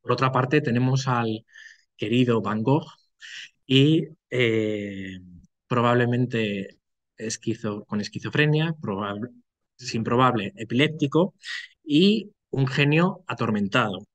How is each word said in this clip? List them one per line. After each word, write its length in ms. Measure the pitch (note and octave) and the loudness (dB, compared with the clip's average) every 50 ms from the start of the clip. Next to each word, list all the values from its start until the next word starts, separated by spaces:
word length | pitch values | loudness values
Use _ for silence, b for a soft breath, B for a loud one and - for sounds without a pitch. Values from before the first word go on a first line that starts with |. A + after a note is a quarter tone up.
Por 120 | _ - B2 | _ -2 0
otra 180 | B2 C3 C3 | 2 2 2
parte, 300 | - B2+ C3 C3 D3+ D3+ | 2 2 0 4 2 2
tenemos 460 | D3 - A2+ B2 B2+ C3 C3+ C3 - | 2 2 0 2 2 2 2 0 0
al 380 | C3 B2+ A#2+ A#2 A2+ A2 G#2+ _ B B B B B B B B B _ | 0 -2 0 0 -2 -4 -6 _ B B B B B B B B B _
querido 440 | _ A2+ G#2 A#2 B2+ B2+ A#2+ A#2 A2+ | _ -4 0 2 2 2 2 2 0
Van 220 | G2+ G2+ G#2+ G#2+ A2 | 0 -2 -4 -2 2
Gogh 240 | B2+ C3+ D#3+ F3 - - _ _ _ _ B B B B B B B B _ _ | 2 2 2 0 -6 -20 _ _ _ _ B B B B B B B B _ _
y, 420 | - C3 C3 C#3 D3+ D#3+ D#3+ - D3+ D#3+ _ _ _ | 2 4 4 6 6 4 2 0 -4 -12 _ _ _
eh, 920 | - B2 B2 A2+ A2+ A2 G#2+ G#2+ G#2+ G#2 G#2 G2+ G2 G2 F#2+ F#2+ F#2+ F#2 F2+ F2+ F2+ E2+ - _ _ _ _ | -2 0 0 2 2 0 0 -2 -4 -4 -6 -8 -10 -10 -10 -10 -12 -14 -16 -20 -20 -20 -20 _ _ _ _
probablemente 1080 | _ B2 A#2+ A#2 A#2+ A#2+ B2 B2 A#2+ B2 A#2+ B2+ A#2+ A#2+ A2+ A2 G#2 G2+ G2 G2 - _ _ _ _ _ _ _ _ _ | _ 0 2 2 4 4 2 2 2 2 0 0 0 0 -2 -2 -2 -4 -6 -8 -10 _ _ _ _ _ _ _ _ _
esquizo-, 680 | - A2 A2 - - - A#2 A2 - - G#2+ G#2 G#2+ - | -12 -10 -10 -10 -6 -6 -6 -6 -4 -6 -6 -6 -6 -8
con 140 | _ A2 G#2+ | _ -6 -6
esquizofrenia, 720 | G2+ - - G#2 - A2 - - D3+ D3+ D3+ D3+ D#3+ E3 D#3+ D#3 | -6 -6 -10 -10 -10 -4 0 2 2 4 2 2 0 -2 -4 -6
probable, 480 | - A2+ G2 G2 G#2+ G2+ G2+ G#2 A2+ B2 - - _ _ _ _ _ _ _ | -6 -6 -4 -4 -4 -6 -6 -8 -8 -12 -12 -20 _ _ _ _ _ _ _
sin 280 | _ B2 B2+ - A#2 A2 | _ -12 -6 -6 -4 -2
probable 500 | A#2 A#2 B2 C3 B2+ A#2 A2 F#2+ G2+ - | 0 2 4 4 2 2 0 -4 -6 -10
epiléptico 800 | - A2+ - - B2 D3 D#3 D#3 D#3+ D3+ C#3 - D#3 F3+ G3+ _ B B B B B B B B _ _ | -12 -10 -4 0 0 0 0 0 -2 -4 0 2 0 0 0 _ B B B B B B B B _ _
y 480 | D#4+ C#3+ D3+ F#3 G3+ G#3+ A3+ G3 - _ _ _ _ | 0 4 4 6 4 4 2 -2 -8 _ _ _ _
un 160 | - C3 C3+ | -2 -2 -2
genio 560 | C3 - D3 C#3+ C#3+ D3+ D#3+ F3 F#3 - - _ | 0 0 0 2 2 4 2 2 2 -2 -6 _
atormentado. 760 | - A#2+ - A#2+ A2+ G#2+ G#2 G2+ F#2+ G2 B2+ A#2 G#2 F#2+ F#2+ - _ | -10 -6 -4 -2 -2 0 -2 -2 0 0 0 0 0 -4 -8 -12 _